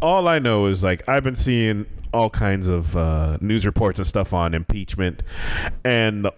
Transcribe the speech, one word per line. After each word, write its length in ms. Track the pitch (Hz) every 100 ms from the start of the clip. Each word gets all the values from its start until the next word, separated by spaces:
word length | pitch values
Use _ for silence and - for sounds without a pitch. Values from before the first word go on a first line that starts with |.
All 240 | 160 190 175
I 100 | 160
know 300 | 123 107 101
is, 160 | 95
like, 240 | 95 90 -
I've 140 | 139
been 120 | 131 127
seeing 520 | 131 120 110 104 104 - -
all 160 | 117 113
kinds 380 | - 104 98 92
of, 280 | 90 82 87
uh, 420 | 80 78 78 76
news 240 | 101 110 101
reports 320 | - 107 92
and 100 | 95
stuff 260 | 104 95
on 200 | 87 85
impeachment, 680 | 82 85 104 98 - 90 - - - - - - -
and 400 | 127 120 110 104
the 100 | 101